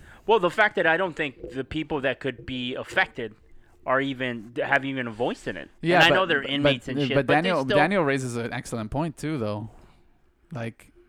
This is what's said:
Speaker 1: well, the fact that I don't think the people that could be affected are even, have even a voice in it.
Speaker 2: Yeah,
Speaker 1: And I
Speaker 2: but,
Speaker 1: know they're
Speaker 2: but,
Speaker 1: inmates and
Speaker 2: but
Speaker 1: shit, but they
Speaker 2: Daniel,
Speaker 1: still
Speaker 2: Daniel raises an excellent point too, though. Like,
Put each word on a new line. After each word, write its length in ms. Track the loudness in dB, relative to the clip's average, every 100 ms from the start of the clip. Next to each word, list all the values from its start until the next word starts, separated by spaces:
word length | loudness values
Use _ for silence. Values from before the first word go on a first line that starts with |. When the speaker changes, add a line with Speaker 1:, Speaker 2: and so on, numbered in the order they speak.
| -16 -6 2
Speaker 1:
well, 120 | 4
the 100 | 4
fact 240 | 4 2
that 100 | 4
I 120 | 2 2
don't 180 | 0
think 360 | -2 -6 -6 -10
the 100 | -8
people 380 | -6 -6 -4 -2
that 180 | -2 -2
could 260 | -6 -6
be 300 | -8 -6 -6
affected 580 | -6 -4 -2 -2 -4 -10 -10 -20 -20 -20 _
are 160 | 0 2
even, 500 | 2 -2 -4 -6 -8 -6
have 220 | 2 2
even 240 | 2 -6 -6
a 40 |
voice 360 | -4 -4 -4 -8
in 80 | -10
it. 120 | -12 -6
Speaker 2:
Yeah, 140 | 2
Speaker 1:
And 80 | 4
I 60 | 6
Speaker 2:
but, 60 |
Speaker 1:
know 100 | 4
they're 160 | 2 0
Speaker 2:
but, 80 | 0
Speaker 1:
inmates 360 | 0 2 2 -2
and 80 | -4
Speaker 2:
but 80 | 0
Speaker 1:
shit, 80 |
but 120 | 2 4
they 60 |
Speaker 2:
Daniel, 280 | 2 2 0
Speaker 1:
still 140 | 2 4
Speaker 2:
Daniel 260 | 4 2
raises 320 | 2 0 -2
an 160 | -4 -4
excellent 400 | -6 -6 -6 -4
point 260 | -4 -4 -4
too, 200 | -6 -2
though. 320 | -2 -4 -8 -14 -20 _ _ _ _ _ _
Like, 400 | -8 -8 -10 -20 _